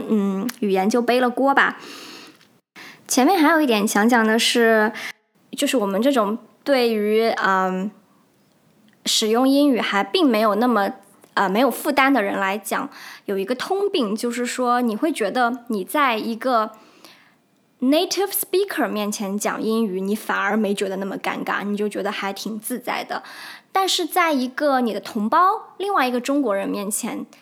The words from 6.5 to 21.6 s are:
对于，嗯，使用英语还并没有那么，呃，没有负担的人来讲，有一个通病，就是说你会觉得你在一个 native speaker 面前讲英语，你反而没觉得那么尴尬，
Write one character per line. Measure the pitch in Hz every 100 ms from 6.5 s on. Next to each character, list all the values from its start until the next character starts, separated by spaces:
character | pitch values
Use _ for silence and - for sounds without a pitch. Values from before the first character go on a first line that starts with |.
| _
对 | - 269 240
于， | 220 208 220 226 -
嗯， | 196 190 185 185 208 - _ _ _ _ _ _ _ _ _ _ -
使 | - 214
用 | 226 269
英 | 277 285
语 | 240
还 | - 202
并 | 202 381
没 | 294 214
有 | 220 202
那 | 247
么， | 214 196 - - _ -
呃， | - 196
没 | 202
有 | 262
负 | - 311
担 | 277 269
的 | 262
人 | 196 196
来 | 190 214
讲， | - 190 - - - - -
有 | 196
一 |
个 | 190 254
通 | - 392 403
病， | 359 214 214
就 | 240
是 | 233 247
说 | - 247 240
你 | 240 214
会 | 320
觉 | 277 202
得 | 254 233 247 -
你 | 208
在 | 185 294 269 220
一 | 208 226
个 | 247 233 214 - - - - - _ _ _ _ _ -
native | 254 302 370 349 392
speaker | - - 370 403 320 208
面 | 208 208
前 | 214 196 208
讲 | 214 -
英 | 214 226
语， | 220 185
你 | 196 214
反 | - 190
而 | 196 220
没 | 202
觉 | 202 196
得 | 190
那 | 196
么 | -
尴 | 185 185
尬， | 190 -